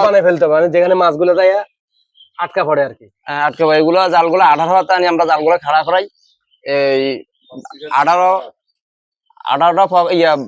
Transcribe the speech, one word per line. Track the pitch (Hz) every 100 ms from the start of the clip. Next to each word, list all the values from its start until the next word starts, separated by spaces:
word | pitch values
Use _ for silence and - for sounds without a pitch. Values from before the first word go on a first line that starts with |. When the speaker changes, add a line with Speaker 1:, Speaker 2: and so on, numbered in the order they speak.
| 208
Speaker 1:
বানায় | 202 175
ফেলতে | 170 156
হয়, | 156
মানে | 175
যেখানে | 165 175 185
মাছগুলো | 175 151 180 175
যায় | 185 196 202 _ _ _ _ _ _ -
আটকা | 175 190 156
পড়ে | 147 135
আর |
কি। | 113 104 _ -
Speaker 2:
হ্যাঁ, | 143 147
আটকা | 123 160
পড়ে। | 156
এগুলা | 160 175 185
জালগুলা | 170 165 180 175
আঠারো | 147 165 190
হাতে | 170
আনি | 185 180
আমরা | 165 160
জালগুলা | 156 156 175
খাড়া | 143 156
করাই। | 151 180 202 _ _ _ _ _
এই | - 143 139 135 135 127 - _ _ 131 - 139 151 135
আঠারো, | 151 175 185 185 - _ _ _ _ _ _ _ _ _ -
আঠারোটা | 139 170 170 190
প-, | 180 175 180
ইয়া, | 165 143